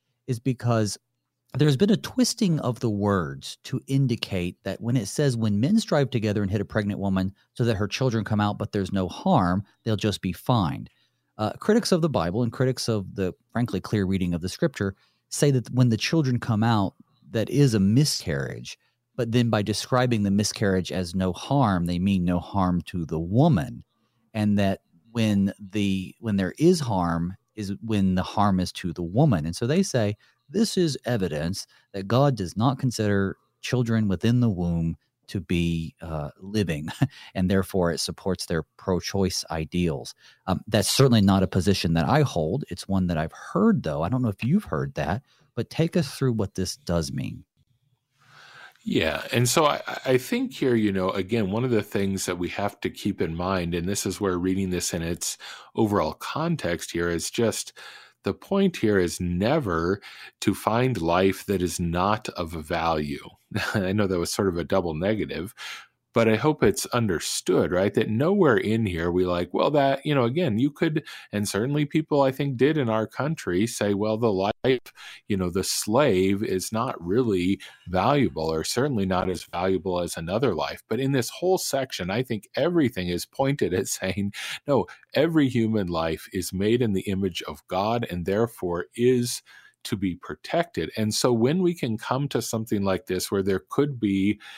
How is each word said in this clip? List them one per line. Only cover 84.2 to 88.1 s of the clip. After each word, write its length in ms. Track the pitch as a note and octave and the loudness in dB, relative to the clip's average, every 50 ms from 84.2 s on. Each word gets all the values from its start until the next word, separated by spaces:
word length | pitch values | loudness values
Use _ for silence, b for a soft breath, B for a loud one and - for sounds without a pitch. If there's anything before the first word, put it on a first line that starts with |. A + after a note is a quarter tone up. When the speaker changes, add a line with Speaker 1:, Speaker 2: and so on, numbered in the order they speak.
| G2+ G2+ B B B B B B B D3 | -4 -4 B B B B B B B 0
Speaker 2:
no, 180 | C#3 A2+ F2+ B B B B _ - | 0 2 0 B B B B _ 0
every 340 | C3 D3+ E3+ D#3+ D#3 C#3+ B2+ | 0 2 4 4 4 2 4
human 400 | A2 A#2 A2+ A2 A2 G#2+ F#2+ F2 | 2 2 2 2 0 0 0 -2
life 400 | E2+ D#2+ E2 E2 D#2+ - - - | -2 -2 -2 -2 -2 -4 -6 -6
is 200 | - F#2+ E2+ - | -6 -6 -6 -4
made 280 | F#2 F#2 G2+ G#2+ A#2+ B2 | -4 0 2 2 2 2
in 120 | B2 A2 | 2 2
the 100 | G2 F#2+ | 0 -2
image 400 | - G#2 F#2+ F#2+ G2 F#2 E2+ - | -2 -2 -2 -2 -2 -2 -4 -6
of 240 | - - D2+ - - | -8 -10 -12 -12 -10
God 400 | - F#2 F#2+ G2+ A2 A#2+ A#2+ A#2 | -4 -2 0 0 0 0 -2 -2
and 160 | - | -4